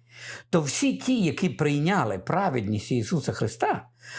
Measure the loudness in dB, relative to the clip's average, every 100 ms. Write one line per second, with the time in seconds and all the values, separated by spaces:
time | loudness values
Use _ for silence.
0 | _ -18 -16 -16 0 0 2 0 0 0
1 | 0 2 2 2 -2 0 0 2 2 2
2 | 0 -2 -2 0 0 0 -2 -2 0 0
3 | 0 0 0 -2 -2 0 0 0 -6 _
4 | -18